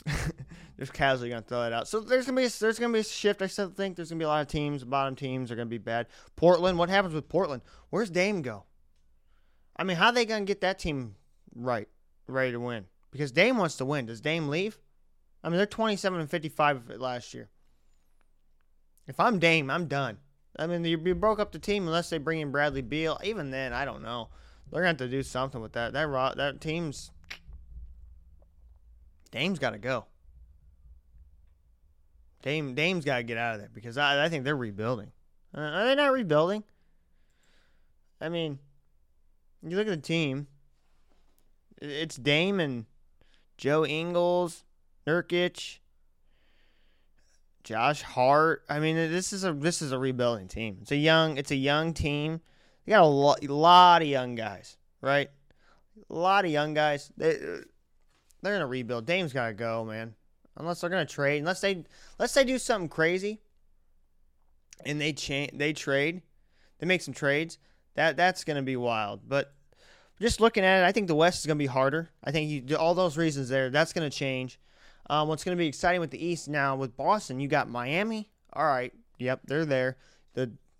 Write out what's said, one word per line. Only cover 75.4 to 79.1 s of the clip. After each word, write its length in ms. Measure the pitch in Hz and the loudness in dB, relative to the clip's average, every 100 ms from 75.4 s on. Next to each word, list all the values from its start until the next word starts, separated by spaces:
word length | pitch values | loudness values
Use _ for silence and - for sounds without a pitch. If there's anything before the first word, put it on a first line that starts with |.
gonna 120 | 185 180 | -2 0
be 100 | 160 | -2
exciting 340 | - 175 180 | 0 0 2
with 100 | 165 | -2
the 140 | - | -4
East 240 | 170 170 143 | -6 -6 -4
now, 280 | 147 139 135 | -2 0 0
with 200 | 135 - | -4 -2
Boston, 440 | 151 208 - 131 | 0 0 -2 -6
you 80 | 139 | 0
got 200 | 143 120 | 0 0
Miami. 640 | 120 123 165 220 220 214 _ _ | -6 -4 -2 -2 -4 -10 _ _
All 140 | - 156 | -2 0
right, 260 | 131 123 - _ | 0 -2 -10 _